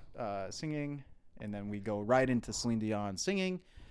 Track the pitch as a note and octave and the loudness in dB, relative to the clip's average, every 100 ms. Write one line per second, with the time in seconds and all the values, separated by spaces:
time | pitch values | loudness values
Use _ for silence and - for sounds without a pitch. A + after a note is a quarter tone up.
0 | - - A2+ G2+ F#2+ - D#3 D3+ D3 C#3+ | -8 -6 -4 -2 -4 -4 -4 -2 -2 -6
1 | C3+ - - - G#2+ G#2 G2+ G#2 G2+ G#2 | -10 -18 -18 -10 -6 -4 -4 -4 -2 0
2 | G#2 B2+ C3 B2 - G#2+ A#2+ A2+ G#2+ G#2 | 4 6 6 4 2 -2 0 2 2 2
3 | G#2 F#2+ - G3 F#3 F3+ - - - | 0 -2 0 2 2 -2 -6 -20 -18